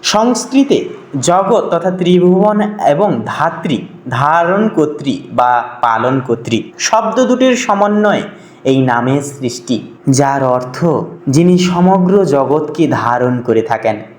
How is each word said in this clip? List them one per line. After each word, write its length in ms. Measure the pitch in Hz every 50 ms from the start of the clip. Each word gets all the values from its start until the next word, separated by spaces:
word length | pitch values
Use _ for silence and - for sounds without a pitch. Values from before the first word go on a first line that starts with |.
| -
সংস্কৃতে 760 | - - 208 220 240 247 233 - - - 269 277 277 214 120 - - - - - - - 139
জগৎ 440 | 131 - 175 185 196 190 233 202 - -
তথা 200 | - 170 170 185
ত্রিভুবন 680 | 180 180 180 170 180 180 180 180 180 185 196 214 214 208 208 - - - -
এবং 240 | - 143 147 202 202 151 117 110
ধাত্রী, 520 | 113 - - 151 165 165 - - 196 143 104 - - - - - 131
ধারণ 540 | 123 120 135 147 156 170 170 170 185 202 220 220
কর্ত্রী 460 | - - 151 147 151 - 143 139 120 - - - -
বা 200 | 120 123 123 123 120 113 - - -
পালন 400 | - 120 113 113 117 123 135 135
কর্ত্রী 380 | 131 - 117 113 - - 117 107 - - - -
শব্দ 380 | - - - 220 226 220 - 247 254
দুটির 300 | 220 254 247 254 262 247
সমন্বয়ে 680 | 240 - - 208 202 208 208 208 208 208 208 202 - 202 - - - - - - - -
এই 140 | 131 135 135 131
নামের 400 | 127 120 120 120 127 135 143 139
সৃষ্টি, 540 | - - - 131 123 - - - - 127 - - - - - - -
যার 340 | 135 127 143 135 139 139 131
অর্থ 340 | 131 127 127 127 127 135 - - 170 151 117 - - - - - -
যিনি 300 | 127 147 170 175 180 180
সমগ্র 680 | 180 180 180 175 180 185 190 196 180 180 190 202 196
জগৎকে 600 | 165 135 139 135 127 139 156 151 151 - - 165 139
ধারণ 440 | 131 120 110 117 120 123 123 127 127 123 120
করে 200 | - 113 110 113
থাকেন 340 | - 117 110 - 110 107 104 101 - -